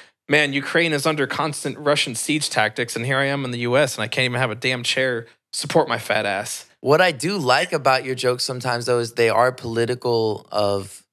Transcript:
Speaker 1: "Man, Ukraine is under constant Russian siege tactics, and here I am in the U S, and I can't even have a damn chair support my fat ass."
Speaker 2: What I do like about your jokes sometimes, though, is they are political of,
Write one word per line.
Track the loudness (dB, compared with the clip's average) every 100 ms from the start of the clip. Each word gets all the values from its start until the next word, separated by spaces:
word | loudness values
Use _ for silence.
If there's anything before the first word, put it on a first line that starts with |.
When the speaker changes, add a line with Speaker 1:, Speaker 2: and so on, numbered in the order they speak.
| -20 _ 0
Speaker 1:
"Man, | 2 2
Ukraine | -2 0 0 2
is | 2 0
under | 0 -2
constant | -2 -4 -4 -8 -2
Russian | 0 0 0
siege | -4 -2 -2 0
tactics, | 0 0 -2 -4 -4
and |
here | -2 0
I | 0
am | -2
in | -4
the | -4
U | 2 2
S, | 2 0
and |
I | -4
can't | 0
even | 0 0
have | -2
a |
damn | -2 -2 -2
chair | -2 0 0 -2 -6 _ _
support | -10 0 2 2
my | -2
fat | 0 0
ass." | 0 -2 -4 -10 -14 _
Speaker 2:
What | 2 4
I | 4
do | 2 -4 0
like | 2 2 2
about | 0 2 2 0
your |
jokes | -2 0 0
sometimes, | -4 -4 -2 -2 0
though, | 0
is | 0
they | 2 2
are | 4 2
political | 0 -4 -2 0 0 0 0 0 -2 -4
of, | -2 0 0 -4 -16 _